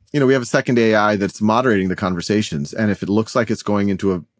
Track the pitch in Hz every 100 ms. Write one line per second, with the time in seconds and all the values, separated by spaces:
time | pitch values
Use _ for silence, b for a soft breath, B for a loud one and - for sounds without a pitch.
0 | _ 147 131 135 120 143 135 120 113 107
1 | 104 104 98 - 107 110 131 104 95 92
2 | 92 90 - 104 110 76 73 - 107 95
3 | - 101 110 131 113 107 - 104 101 95
4 | 98 92 78 _